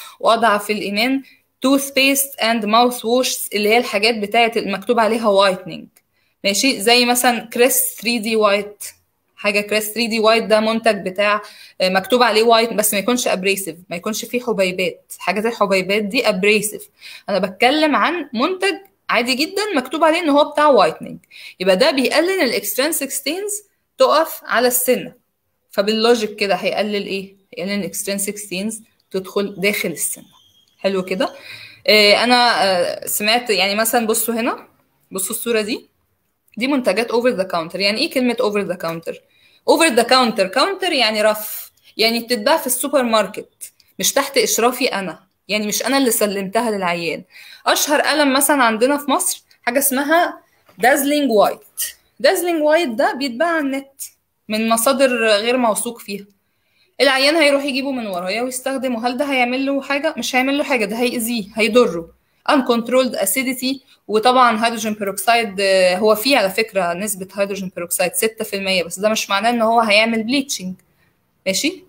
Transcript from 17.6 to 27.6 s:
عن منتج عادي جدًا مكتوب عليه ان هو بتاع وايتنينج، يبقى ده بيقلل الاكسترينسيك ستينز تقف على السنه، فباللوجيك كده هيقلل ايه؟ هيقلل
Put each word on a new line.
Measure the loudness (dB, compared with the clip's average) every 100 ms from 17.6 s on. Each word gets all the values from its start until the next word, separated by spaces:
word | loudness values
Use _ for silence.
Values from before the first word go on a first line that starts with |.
| 2 4 2 2
عن | 0 -2 -6
منتج | -2 -2 0 -2 -4 -10 _ -2
عادي | -2 0 -2
جدًا | -2 -4 -2 -4
مكتوب | -2 2
عليه | 4 4
ان | 2
هو | 2 2
بتاع | 2 4
وايتنينج، | 6 4 0 -12 -16 _ -20 -20 -2
يبقى | 2 4
ده | 4
بيقلل | 2 2 2 2 0
الاكسترينسيك | 0 -2 -4 -2 -2 -2 -6
ستينز | -6 -6 -6 -6 -10 -12 _ _ _
تقف | 4 4 0 -4
على | -4 0 0
السنه، | 0 0 -2 -4 -16 _ _ _ _ _
فباللوجيك | -2 0 2 2 2 0 -4
كده | -2 0
هيقلل | -2 -2 -2 -4 -6
ايه؟ | -8 -10 _ _
هيقلل | -10